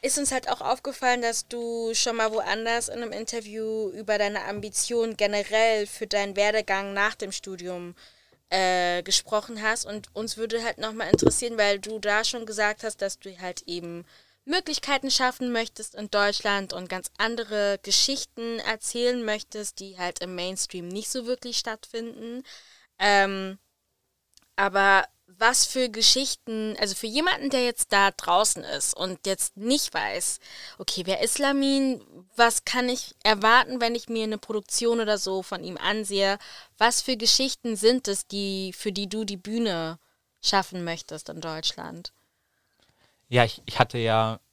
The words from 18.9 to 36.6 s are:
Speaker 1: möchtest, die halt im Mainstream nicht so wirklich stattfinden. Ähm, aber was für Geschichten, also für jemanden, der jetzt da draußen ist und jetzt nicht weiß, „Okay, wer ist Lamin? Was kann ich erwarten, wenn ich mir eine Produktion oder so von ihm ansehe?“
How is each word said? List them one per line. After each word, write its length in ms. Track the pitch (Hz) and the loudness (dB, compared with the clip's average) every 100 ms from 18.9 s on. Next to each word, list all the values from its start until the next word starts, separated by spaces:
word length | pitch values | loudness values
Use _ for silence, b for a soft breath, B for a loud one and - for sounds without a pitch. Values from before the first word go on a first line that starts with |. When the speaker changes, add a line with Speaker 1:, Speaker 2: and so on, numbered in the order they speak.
| 240 247 247 | 0 0 0
Speaker 1:
möchtest, 560 | 220 214 - 214 208 - | -2 -4 -6 -10 -10 -10
die 180 | 196 185 | -16 -6
halt 220 | 180 - | -6 -4
im 160 | 180 180 | -8 -6
Mainstream 540 | 180 185 - 185 175 | -6 -4 -6 -6 -6
nicht 200 | 196 214 | -8 -4
so 160 | 262 233 | -6 -4
wirklich 320 | 254 247 226 | -4 -2 -4
stattfinden. 840 | - 220 - 226 233 220 226 240 262 B B B B _ | -4 -8 -10 -10 -10 -10 -10 -10 -12 B B B B _
Ähm, 580 | 202 202 196 196 190 196 _ _ _ _ _ _ _ _ _ - | 4 6 4 0 -6 -8 _ _ _ _ _ _ _ _ _ 0
aber 500 | 196 190 196 196 - _ _ | 2 6 8 6 6 _ _
was 380 | 185 226 254 - | _ 4 4 2
für 240 | 262 254 | 2 -2
Geschichten, 840 | 214 220 254 269 - - 220 214 208 | 4 6 6 2 -4 -6 -4 -4 -2
also 140 | 208 190 | -2 -2
für 120 | 220 | -2
jemanden, 420 | 240 349 - 277 | 0 2 0 0
der 140 | 262 247 | 2 0
jetzt 260 | 240 - | 0 2
da 200 | 202 196 | 6 4
draußen 520 | - - 180 214 - | 2 4 4 4 0
ist 320 | 147 143 - - | -4 -4 -2 -2
und 300 | 185 185 196 | -4 -4 -4
jetzt 320 | 190 - - | -2 -4 -4
nicht 360 | 220 285 - | 0 0 0
weiß, 460 | - 104 98 - - B B B B | -2 -2 -2 -4 -6 B B B B
„Okay, 260 | 190 - 180 | -6 -4 -2
wer 160 | 190 | 0
ist 180 | - - | 0 2
Lamin? 640 | 277 277 277 277 269 254 - - 185 - | 2 2 2 2 2 -2 -8 -20 -16 4
Was 300 | 233 233 - | 6 6 0
kann 220 | 247 247 | 0 0
ich 260 | 254 - - | -2 -6 -2
erwarten, 580 | 208 214 220 240 269 254 | 2 4 8 8 6 0
wenn 140 | 233 233 | 0 -2
ich 140 | - | -4
mir 140 | 226 214 | -4 -2
eine 120 | 214 | -4
Produktion 600 | - 214 - - 233 233 | -4 -6 -2 0 2 2
oder 180 | 214 208 | 2 0
so 240 | 190 190 | 0 -4
von 200 | 185 185 | -4 -8
ihm 140 | 175 180 | -8 -4
ansehe?“ 600 | - 214 202 202 196 202 B B | -2 -2 -2 0 2 0 B B